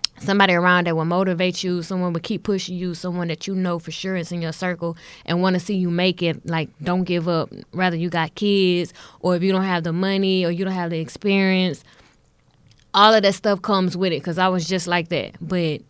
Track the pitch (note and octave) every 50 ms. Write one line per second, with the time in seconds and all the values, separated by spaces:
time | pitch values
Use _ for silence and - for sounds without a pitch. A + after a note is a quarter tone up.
0 | - - - - - G3 G3 G3+ G3+ F#3 F3+ E3+ F3 F3+ F3+ F3+ E3+ F3 E3 D#3+
1 | D#3+ E3+ F3 F#3 G3 F#3+ F3+ E3 F#3 F3+ F3+ - - F3+ F3+ F3 E3 - F#3+ F#3
2 | F3+ F3+ E3+ E3 E3 - A3 F3+ - - G3+ F#3+ F#3 F3+ F3+ F3 F#3 F3+ E3+ E3
3 | - F#3 F3 F3+ F3 E3+ D#3+ D#3+ - G3 G3 F#3+ F#3 F3+ F3 E3+ E3+ E3 D3+ -
4 | - F#3+ F#3+ F3+ E3 - F3 F3 E3 D#3+ D#3 - F#3+ F3+ F3 E3+ E3+ E3+ E3 -
5 | - - - - - - E3+ F3 F#3 F#3+ F3+ F3+ F3 - G#3 F#3 F3+ F3 E3+ F3
6 | F3+ F#3 F3 F3+ F3 E3+ D#3 C3 - - E3 D#3+ D3+ - - - D3 F3+ F3+ F#3
7 | F3+ F3+ F3+ F3 E3 F3+ E3+ D#3+ C3 - - - - _ - F3 F#3 F3+ E3+ D#3+
8 | E3+ F3+ F3 E3+ D#3+ D#3 - - G#3 G#3 G3+ G3 F#3+ F3+ F3 F3 F3 E3+ - -
9 | - - - - - F3+ F3+ F3 F3+ F#3+ F#3+ F#3 F#3 F#3+ F3+ F3 E3 E3+ D#3+ F3
10 | F#3+ F#3+ G3 G3 G3 F#3+ F#3+ F#3 F3+ E3+ F3 E3+ F#3+ F#3+ F#3+ F#3 F3 E3+ E3+ D#3+
11 | D#3+ - - - - G3+ G3 G3 F#3+ F#3+ F#3+ F#3 F#3 F3+ C#3+ - - - - -
12 | - _ _ _ _ _ _ _ _ _ _ _ _ - - _ _ _ - G3
13 | G#3 G#3+ A3+ A3 G3+ G3 F#3 - - G#3+ G3+ F#3+ F#3 - G3+ F#3+ F#3 F3+ - F3
14 | F#3+ F#3 E3 C3+ - F3+ D#3+ F3+ F#3 F#3+ F#3 F3+ D#3+ D#3+ F#3+ F3+ E3 F3 E3+ F3
15 | E3 E3+ F3 C#3 - - - - E3+ D#3 F#3 F3+ E3+ D#3 D3+ - - _